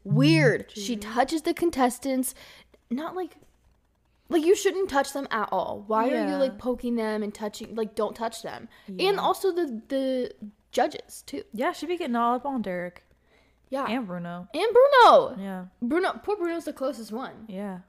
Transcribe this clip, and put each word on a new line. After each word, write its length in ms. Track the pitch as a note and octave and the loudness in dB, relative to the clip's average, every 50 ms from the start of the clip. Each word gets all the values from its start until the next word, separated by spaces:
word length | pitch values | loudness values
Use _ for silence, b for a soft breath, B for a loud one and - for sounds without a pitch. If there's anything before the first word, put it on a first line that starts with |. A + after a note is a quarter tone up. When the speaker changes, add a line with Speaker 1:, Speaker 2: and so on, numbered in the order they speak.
| - | -4
Speaker 1:
weird. 640 | G3 D3 - C4+ D#4 E4 D#4+ D4 A#3 F3+ - - - | 0 4 4 6 6 6 6 6 4 4 2 -4 -10
Speaker 2:
She's 120 | - G#3 G3+ | -14 -10 -6
Speaker 1:
She 80 | A#3 A#3 | -6 -6
Speaker 2:
weird. 80 | G#3 | -6
Speaker 1:
touches 400 | G#3 A3 A3+ B3 C#4 C#4 E4 D#4 | -6 -4 0 0 0 2 0 -2
the 100 | - E4+ E4+ | -2 -2 -2
contestants. 760 | - E4+ E4+ - C4+ B3+ B3 - - - C#4 C4 C4 B3+ - - B B B B B B B _ _ _ - | 0 0 0 2 2 2 0 0 -2 -4 -2 -2 -2 -2 -4 -6 B B B B B B B _ _ _ -8
Not 260 | A#3+ C4+ D#4+ D#4+ E4 | -6 -6 -6 -6 -6
like, 200 | F#4 F4+ D4+ - - - _ _ _ _ _ _ _ _ _ _ _ _ _ _ _ _ - | -8 -8 -8 -12 -18 -20 _ _ _ _ _ _ _ _ _ _ _ _ _ _ _ _ 0
like, 160 | C4+ E4 D4+ | 0 2 4
you 100 | E4+ G#4 | 4 4
shouldn't 340 | - - G4 F4 F#4+ G4 F#4+ | 4 2 0 0 -2 -2 0
touch 240 | C4+ C#4 C#4 - | 0 0 0 -2
them 140 | - C#4 C#4 - | -4 -8 -6 -4
at 160 | - A3 G#3 - | -4 -2 -2 -2
all. 320 | - F#3 - - - G3+ G#3 G#3 | -2 -2 -2 -2 -6 -8 -4 -2
Why 160 | G#3+ A3 A#3 | 0 2 2
are 60 | C4 | 2
you, 40 | D4 | 0
Speaker 2:
Yeah. 220 | A#3 - C#4+ C#4+ | 0 -2 -2 0
Speaker 1:
like, 200 | C#4+ C4+ C4 G3+ G#3+ | 0 0 -2 -2 -4
poking 360 | A3 B3+ B3 B3 - A#3+ A#3+ | -4 -4 -4 -4 -4 -4 -2
them 300 | A#3 A3 G#3+ G#3+ G#3+ G#3+ | -2 -2 -2 -2 -4 -4
and 100 | G#3 G#3 | -6 -8
touching, 400 | - A3 G#3 G#3 - A3+ - G3+ | -8 -8 -8 -8 -10 -14 -10 -6
like, 220 | A3+ A3 G#3+ - | -6 -6 -4 -4
don't 180 | - G#3+ G#3 A3 | -4 -4 -4 -4
touch 280 | - A3+ A3+ - - | -6 -8 -8 -8 -8
them. 260 | - D#3 B2 A#2+ - - B B B | -12 -12 -12 -14 -16 -18 B B B
And 140 | B F#3+ F#3 | B -6 -2
Speaker 2:
Yeah. 160 | E4+ G4 G4+ | 0 0 0
Speaker 1:
also 340 | E4 - D4+ F#4 - - F#4+ | 2 2 0 0 0 0 0
the, 320 | E4+ F4 E4+ C#4+ A3+ A3 - - | 0 0 -2 -4 -4 -8 -6 -4
the 440 | C4+ C4+ C4+ C4 C4 B3+ B3 - - - G#3+ G#3 - _ _ _ | -2 -2 0 0 0 -2 -2 -4 -8 -12 -18 -18 -18 _ _ _
judges, 520 | - A#3 C4+ D#4+ - - - - - - - | -2 0 0 0 -2 -8 -16 -16 -20 -20 -16
too. 160 | - - C#4+ - _ | -12 -12 -12 -12 _
Speaker 2:
Yeah, 200 | - G#3 C4 F4 | -6 -4 -4 -4
she 140 | F4 - D4 | -4 -4 -6
be 100 | D#4 F4+ | -6 -6
getting 180 | E4 F4 C4 A#3 | -4 -4 -2 -2
all 200 | A#3 A#3+ A#3+ B3 | 0 0 0 0
up 100 | B3 B3 | -2 -4
on 160 | C#4 C4+ B3 | -4 -4 -4
Derek. 420 | G3+ G3 F3+ F3+ F3 F3+ - - _ _ _ _ _ _ _ _ _ _ _ _ _ - | -4 -4 -6 -6 -8 -10 -12 -16 _ _ _ _ _ _ _ _ _ _ _ _ _ -8
Speaker 1:
Yeah. 160 | C4 C#4 C4 | -6 -4 -4
Speaker 2:
And 200 | - A3 C4+ A#3 | -4 -4 -4 -6
Bruno. 400 | F3+ F3+ F3 F3 E3+ E3+ F3+ F#3 - - | -6 -8 -8 -8 -10 -10 -12 -12 -8 -4
Speaker 1:
And 120 | D4+ G4 A#4 | -2 0 4
Bruno. 640 | G4+ A#4+ C5 C#5+ C#5+ B4 A4+ E4 B3 - - - - F#3+ | 6 8 8 8 10 10 10 12 10 10 8 4 -2 -8
Speaker 2:
Yeah. 260 | G3 G3 F#3+ F#3 F#3 F#3 _ - | -8 -8 -8 -10 -12 -12 _ -6
Speaker 1:
Bruno, 380 | A#3+ A#3 D4 F4+ F#4+ D#4+ - A#3 | -4 -2 0 0 0 0 -2 -4
poor 140 | - F#4+ G#4 | -6 -6 -4
Bruno's 300 | G#4 E4+ E4+ E4+ E4+ D#4 | -4 -4 -4 -4 -6 -6
the 60 | D#4 | -8
closest 380 | - - C4+ C4+ B3+ A3 A3 F#3 | -8 -6 -6 -6 -6 -8 -10 -12
one. 360 | G#3 B3 C4 - - - A3+ G#3+ | -10 -10 -10 -12 -14 -16 -16 -14
Speaker 2:
Yeah. 320 | F#3 F#3+ G#3 G3 F#3 F3+ - | -10 -10 -8 -10 -10 -12 -14